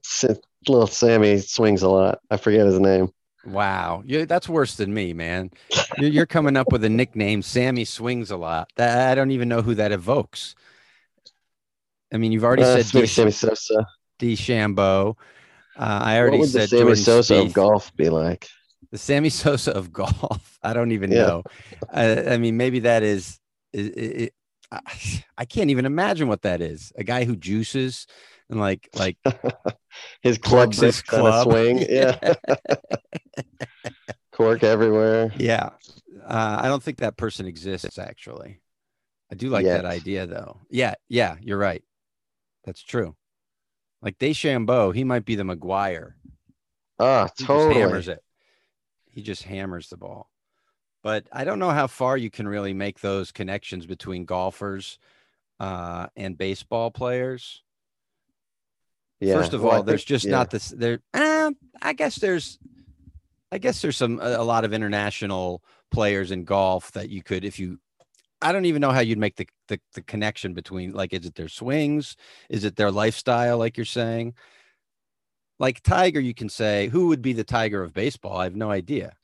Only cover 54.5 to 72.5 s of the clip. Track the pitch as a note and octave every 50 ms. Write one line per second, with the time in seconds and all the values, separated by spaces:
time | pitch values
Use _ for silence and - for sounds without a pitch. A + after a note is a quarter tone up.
54.5 | - - G2+ G2+ G2 G2 F#2+ - - _ _ _ _ _ _ _ _ _ _ _
55.5 | _ _ G2 F#2+ F#2 F2 F2 F2 F2 F2 F2 - _ - G2 F#2+ F2+ D2+ F#2+ F#2+
56.5 | G2 - - _ A#2+ A2+ A#2 A#2 _ - B2+ B2 B2 B2+ B2+ C3 C3 B2 - -
57.5 | - - _ _ _ _ _ _ _ _ _ _ _ _ _ _ _ _ _ _
58.5 | _ _ _ _ _ _ _ _ _ _ _ _ _ _ G2 G2 F#2+ - - E2+
59.5 | - A2+ A2 A#2 A2+ A2+ G2+ G#2+ G#2+ G2 - - C#3+ A#2+ - - C#3 C3 A#2+ E2+
60.5 | - G#2 - - - - A#2 A#2 A#2 A#2 _ _ - - D4+ D#4 D#4 D#4 D#4 D#4
61.5 | C#4+ _ _ _ _ - - - D4 B3+ D4+ C#4+ - - - F#3+ F#3 E3 - -
62.5 | - _ _ - _ _ _ - _ _ _ - _ - _ _ _ _ _ _
63.5 | - G3 F#3+ B2+ A#2+ - - D#3+ C#3 - B2+ A#2 A#2 - - A#2+ A#2+ A2+ A#2 A#2
64.5 | A#2 A#2 A2+ G#2 G#2+ A2 A2 G2+ G#2 G#2 G#2 G#2 - - A2 G2+ G2 F#2 F#2 F2
65.5 | F2+ F2 _ _ _ _ _ _ - A2+ G#2+ G2+ G2+ G2 F#2+ F2 F#2+ F#2 E2+ D#2+
66.5 | G2 G2 F#2+ F#2+ F#2 F2+ - - - F#2+ F#2+ - G2+ F#2+ - - G2 F#2 F#2 G2+
67.5 | G2 - F#2+ F2+ F2+ - _ _ _ _ _ _ _ _ _ _ _ _ - D#3
68.5 | F3+ G3 F#3 F3 D#3 D3 C#3+ C3+ C3 C3 A#2+ A2+ A2+ G#2 G#2 G2+ _ - F#2 _
69.5 | _ _ _ _ G#2+ - _ _ _ - - - - G#2+ G#2+ G#2+ G#2 - - F#2+
70.5 | F2 F2 E2+ - F#2 F#2 F2+ F#2 G2 G#2 F#2+ F2 - F2+ E2 F2 - - E2+ D2+
71.5 | - - A2+ B2 C#3 D#3 D3+ D3 D3 D3+ C#3 - - _ - - - - _ _